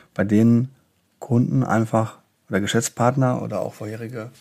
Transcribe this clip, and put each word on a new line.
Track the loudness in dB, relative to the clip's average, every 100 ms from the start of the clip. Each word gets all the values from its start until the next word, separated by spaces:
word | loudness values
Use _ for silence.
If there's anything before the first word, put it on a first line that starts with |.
| _
bei | -6
denen | 0 4 6 4 0 -6 _ _ _ _
Kunden | -2 0 2 0
einfach | 0 0 0 0 -2 -6 _ _ -6
oder | -2
Geschäftspartner | 0 0 -2 0 0 2 0 -2
oder | -4 -6
auch | -6
vorherige | -8 -12 -10 -12 -12 -14 -16